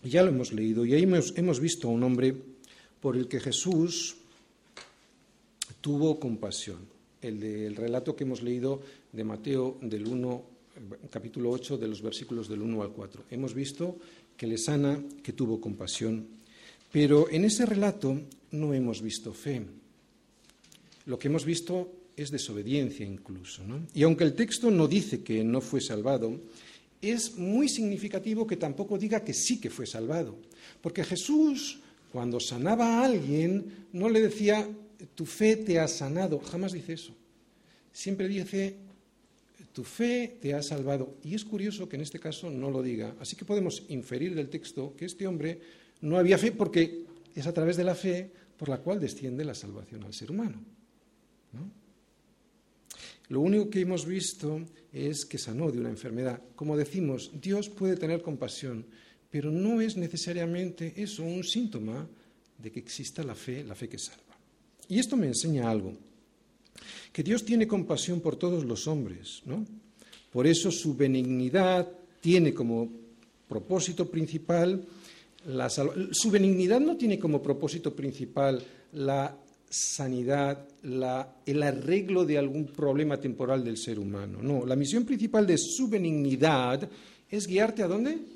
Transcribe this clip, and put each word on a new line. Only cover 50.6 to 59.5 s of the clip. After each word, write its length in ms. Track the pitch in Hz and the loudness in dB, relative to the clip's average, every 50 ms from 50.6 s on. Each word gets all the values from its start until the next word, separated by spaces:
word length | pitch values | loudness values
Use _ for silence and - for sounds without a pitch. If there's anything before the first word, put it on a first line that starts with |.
| - - - _ _ _ _ _ _ _ _ _ _ _ _ _ _ _ | -14 -18 -20 _ _ _ _ _ _ _ _ _ _ _ _ _ _ _
¿no? 340 | - 113 160 202 214 - _ _ _ _ _ _ _ _ _ _ _ _ _ _ _ _ _ _ _ _ _ _ - - - - - - _ - | -12 -12 -12 -12 -14 -18 _ _ _ _ _ _ _ _ _ _ _ _ _ _ _ _ _ _ _ _ _ _ -20 -18 -18 -20 -20 -20 _ -4
Lo 120 | 131 131 | 0 0
único 280 | 147 180 202 214 208 208 | 2 4 4 4 2 2
que 120 | 208 190 | 0 0
hemos 240 | 185 180 185 175 147 | 0 2 0 -2 -2
visto 560 | 160 180 190 - - - - - 147 156 156 165 165 - - - _ - | -2 -4 -4 -4 -4 -8 -6 -4 -4 -4 -4 -8 -10 -16 -20 -20 _ -10
es 320 | 135 135 143 151 143 - | -6 -4 -4 -4 -4 -8
que 120 | - - 127 | -8 -8 -8
sanó 340 | - - 110 123 - - | -8 -6 -4 -2 -2 -2
de 80 | 113 120 | -2 -2
una 100 | 120 120 | -4 -4
enfermedad. 520 | 113 - - 127 110 120 127 127 120 117 - - - | -6 -6 -8 -8 -6 -4 -2 -4 -4 -6 -12 -18 -12
Como 220 | - 147 151 151 147 | -8 -4 -2 0 0
decimos, 540 | 147 143 - 190 180 143 135 123 - - - 147 | 0 0 -2 -2 0 0 -2 -4 -6 -10 -14 -8
Dios 280 | - 185 196 208 208 208 | -4 -2 -2 -2 -2 -4
puede 280 | - - 190 190 185 180 | -6 -2 0 2 2 2
tener 240 | 175 160 165 165 | 0 -2 -2 -2
compasión, 640 | 165 165 147 123 127 123 - - - 135 120 110 113 - - - - - - _ _ _ | -2 -6 -6 -6 -6 -8 -8 -8 -8 -8 -8 -8 -10 -12 -18 -20 -20 -20 -20 _ _ _
pero 200 | - 151 139 151 | -6 -4 -2 0